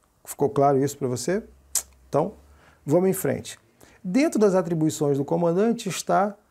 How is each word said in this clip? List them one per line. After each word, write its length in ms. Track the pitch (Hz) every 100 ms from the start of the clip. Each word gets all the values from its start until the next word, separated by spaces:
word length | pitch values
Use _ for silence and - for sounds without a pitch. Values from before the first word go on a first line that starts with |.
| _ _
Ficou 280 | - - 139
claro 260 | 143 139 135
isso 220 | 139 -
pra 100 | 135
você? 340 | 123 - 196 - - _ - - _ -
Então, 280 | 139 185 - - - - _
vamos 240 | - 165 190
em 60 |
frente. 440 | 185 139 113 - - _ _ - -
Dentro 360 | 185 202 320 240
das 160 | 208
atribuições 640 | 185 170 170 156 151 143 139
do 80 |
comandante 640 | 143 170 170 175 226 233 190
está 480 | - - 175 208 - _